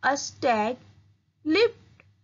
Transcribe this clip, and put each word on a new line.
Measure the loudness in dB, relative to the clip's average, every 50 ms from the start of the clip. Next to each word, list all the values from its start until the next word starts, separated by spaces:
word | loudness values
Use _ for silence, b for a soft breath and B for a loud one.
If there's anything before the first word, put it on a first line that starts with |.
a | -2 -2 -2 -2
stag | -6 -10 -10 -4 0 0 0 0 0 -4 -4 -8 -14 -20 -20 -20 _ _ _ _ _ _ _ _ -4
leaped | -2 2 2 2 2 0 -6 -20 -20 -20 _ -20 _ _ _